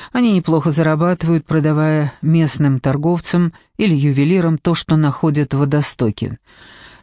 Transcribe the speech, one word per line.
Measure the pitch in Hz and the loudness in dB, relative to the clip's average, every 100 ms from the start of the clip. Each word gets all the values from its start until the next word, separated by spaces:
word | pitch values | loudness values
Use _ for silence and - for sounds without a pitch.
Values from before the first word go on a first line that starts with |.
| - | -8
Они | 247 240 | -2 2
неплохо | 190 165 160 160 | 2 2 0 0
зарабатывают, | 147 160 156 175 180 165 165 - | 0 0 0 0 0 0 -2 0
продавая | 160 151 151 156 156 147 - | -2 0 0 0 0 -2 -4
местным | 151 165 156 - 143 135 | 0 2 2 0 0 0
торговцам | 139 135 156 175 - 175 175 - _ - | 0 -2 0 -2 -2 -2 -2 -4 _ -4
или | 214 | 0
ювелирам | 151 143 135 143 185 170 156 | 2 2 2 2 2 0 0
то, | - | -2
что | 165 - 156 | -4 0 2
находят | 151 131 160 147 143 | 2 0 0 0 -2
в | 139 | 0
водостоке. | 143 147 143 - 117 - 104 113 _ - - - - - | 0 0 -2 -2 -4 -2 -8 -8 _ -20 -20 -20 -20 -18